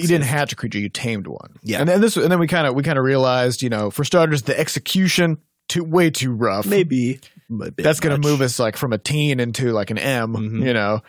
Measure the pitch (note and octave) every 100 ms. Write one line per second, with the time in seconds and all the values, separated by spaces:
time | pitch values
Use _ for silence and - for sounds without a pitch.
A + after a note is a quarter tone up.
0 | E3+ E3+ C#3 D3 C#3+ - A#2 G#2 G#2 -
1 | A#2+ A2 F#2 A#1 - - A2 G2+ D#3 F3+
2 | A3 F3+ D3 F3+ E3 F3 D3 B2+ D3 C#3+
3 | C3 C3+ C3 B2+ B2+ B2 B2+ A2 G#2 -
4 | C#3+ F3 E3 D3 A#2+ C3 D#3 - - F#3
5 | F#3+ - E3+ D#3 _ _ - F3 E3 E3+
6 | E3+ - C3 A2+ A2+ G2 G2+ G3+ E3+ C3
7 | A#2+ B2+ - _ - A2+ - - D3+ D#3
8 | D#3+ C#3+ D3 D3 C3 - A2+ - C3+ G#2+
9 | - D3+ D3 C3 A#2+ A2+ B2+ A2 G2+ G#2+
10 | A#2+ B2+ A2+ A2 G#2+ A2 B2+ A#2 G#2 G#2+